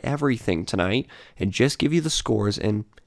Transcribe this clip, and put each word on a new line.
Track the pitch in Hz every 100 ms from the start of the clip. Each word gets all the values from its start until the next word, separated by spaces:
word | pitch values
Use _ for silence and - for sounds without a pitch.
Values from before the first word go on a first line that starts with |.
everything | - 143 143 113 - 82 -
tonight | 98 90 120 - - - -
and | 98
just | - 135 -
give | 147
you | 165
the | 156
scores | - - 110 104 101
and | 107 104 - -